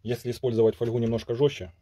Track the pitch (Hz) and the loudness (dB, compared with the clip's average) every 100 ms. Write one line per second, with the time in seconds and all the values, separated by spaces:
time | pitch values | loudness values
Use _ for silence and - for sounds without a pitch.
0 | 110 120 120 120 131 113 113 - 117 117 | -4 -4 -4 -2 0 4 4 2 -2 0
1 | 117 113 - 120 143 - 90 _ | 0 -2 -4 0 0 0 -14 _